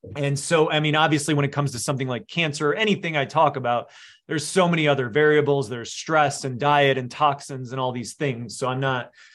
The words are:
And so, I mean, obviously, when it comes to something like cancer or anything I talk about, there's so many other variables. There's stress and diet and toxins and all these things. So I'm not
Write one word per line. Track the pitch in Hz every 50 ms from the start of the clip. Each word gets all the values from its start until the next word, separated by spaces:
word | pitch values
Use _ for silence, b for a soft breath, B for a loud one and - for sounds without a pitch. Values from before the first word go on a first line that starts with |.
| - - -
And | 147 143 139 139 139
so, | - - 170 160 156 156
I | 156 151
mean, | 151 156 147
obviously, | 156 156 160 156 147 147 - 156
when | 143 143
it | 139
comes | - 143 143 135 120
to | 117
something | - - 139 123 135
like | 127 123 113 101
cancer | - - 165 170 156 143 - 156 147
or | -
anything | 202 220 214 196 - - 170 160
I | 151 135
talk | 131 - 160 160 143 139
about, | 135 123 120 120 120 - B B B B B B B B
there's | - 165 156 147
so | - - 190 185 175
many | 170 160 156
other | 147 143 135 127 120
variables. | 104 147 151 151 151 151 147 143 143 139 131
There's | 107 123 120 113 -
stress | - - - - 165 156 151 139 139 - -
and | 135 127
diet | 113 143 143 147 143 143 139 131
and | 127 127 120
toxins | - - 151 147 139 139 - - 143 131 131 117
and | 127 131
all | 131 127
these | 120 123 117 - -
things. | _ 156 139 120 117 120 110 -
So | - 131
I'm | 127 127 131
not | 139 135 131 123 117 - B B B B